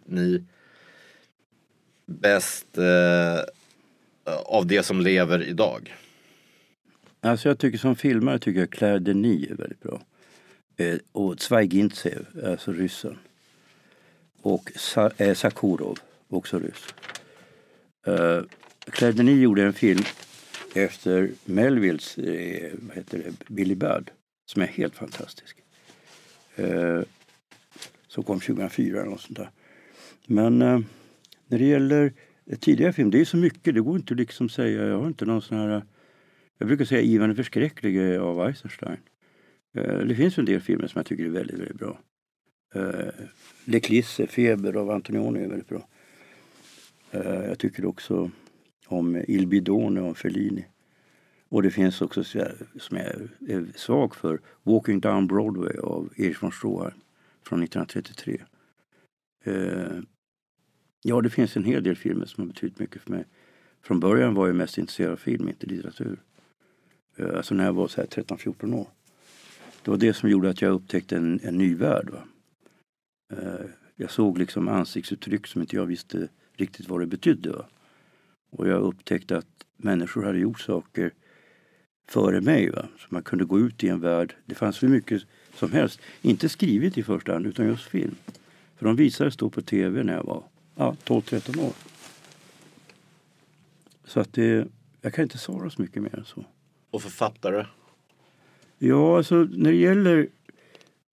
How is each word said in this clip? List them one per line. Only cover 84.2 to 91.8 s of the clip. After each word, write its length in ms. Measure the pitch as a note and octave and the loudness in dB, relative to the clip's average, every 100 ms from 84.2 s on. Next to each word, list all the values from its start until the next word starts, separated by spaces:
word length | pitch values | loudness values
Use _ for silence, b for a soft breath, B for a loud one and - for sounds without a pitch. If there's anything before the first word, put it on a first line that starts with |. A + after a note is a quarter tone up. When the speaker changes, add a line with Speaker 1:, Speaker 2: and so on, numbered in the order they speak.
| E2+ - - | -2 -6 -16
Speaker 2:
Det 80 | |
fanns 280 | - G#2+ G2 | -6 -4 0
hur 60 | B2+ | 4
mycket 340 | C3 - G#2 - b b | 4 2 -4 -6 b b
som 180 | - - | -6 -2
helst. 280 | B2 A#2+ - B B | 0 0 -2 B B
Inte 260 | A2 G#2 D#3+ | 0 2 0
skrivet 500 | - F#3 G#2 E3 F#3 | 0 0 2 0 -2
i 40 | |
första 300 | A2 G2 - | -2 -4 -2
hand, 140 | F2 F#2+ | -4 -4
utan 200 | - A2 | -2 0
just 180 | A#2 | -2
film. 300 | - F#3+ - - - b b b b _ | -4 -4 -4 -6 -16 b b b b _
För 100 | A2 | 0
de 100 | A#2 | 4
visades 400 | D3 - C#3+ - | 4 2 -2 -2
då 140 | G#2 | -4
på 120 | - | -4
T 260 | - G2+ F#2 | -4 -2 0
V 140 | G#2+ | -2
när 120 | A2 | -2
jag 100 | E2+ | -4
var, 200 | - - - _ _ | -6 -10 -12 _ _
ja, 220 | - C3+ - | -2 -2 -2
tolv, 180 | - A#2+ | 0 0
tretton 380 | - A2+ G2+ C#3+ | 0 -4 -6 -6
år. 120 | D#3 - | -6 -8